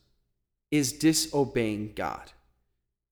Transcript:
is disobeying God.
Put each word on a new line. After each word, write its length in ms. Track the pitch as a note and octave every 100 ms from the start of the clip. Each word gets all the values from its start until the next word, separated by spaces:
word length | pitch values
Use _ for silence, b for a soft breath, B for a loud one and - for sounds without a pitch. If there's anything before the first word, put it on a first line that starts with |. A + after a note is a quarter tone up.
| _ _ _ _ _ _ _
is 220 | D3 B2+
disobeying 1000 | - D#3+ D#3 - D3 B2+ A#2+ A2 G#2 G#2+
God. 360 | - E2+ - - - _ _ _ _ _ _ _